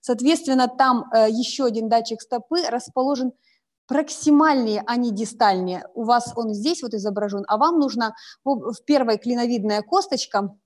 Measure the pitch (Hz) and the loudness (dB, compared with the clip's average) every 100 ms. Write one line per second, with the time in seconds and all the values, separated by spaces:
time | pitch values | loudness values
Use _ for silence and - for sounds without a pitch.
0 | - 233 254 330 277 262 247 247 262 247 | -2 0 2 2 2 2 2 2 2 2
1 | - 226 220 226 240 - 254 220 220 233 | 2 2 4 2 -4 -2 -2 0 0 0
2 | 226 226 - 247 220 339 320 240 - - | 0 -10 -6 -8 -2 -2 -2 -6 -6 -2
3 | 262 277 254 - _ _ _ _ _ 285 | 0 0 -4 -6 _ _ _ _ _ -2
4 | 302 - 302 294 311 277 226 208 214 240 | -2 -4 4 6 6 2 0 -2 -2 -2
5 | 240 202 220 - 214 190 185 180 - - | -2 -2 -6 2 2 2 -2 -6 -10 -8
6 | 226 240 240 - 226 208 247 349 233 214 | 2 2 0 -6 -6 -2 -2 -4 -6 -6
7 | 202 202 208 202 202 214 302 339 277 214 | -4 -4 -4 -6 -2 2 2 2 0 0
8 | 226 - - - 269 269 - 233 - 294 | -4 -6 -20 -8 -4 -2 -4 -10 2 2
9 | 233 214 240 240 240 240 208 208 208 370 | 4 0 0 -2 0 0 0 -2 0 0
10 | 392 269 - 202 196 - | 0 -6 -2 -4 -4 -10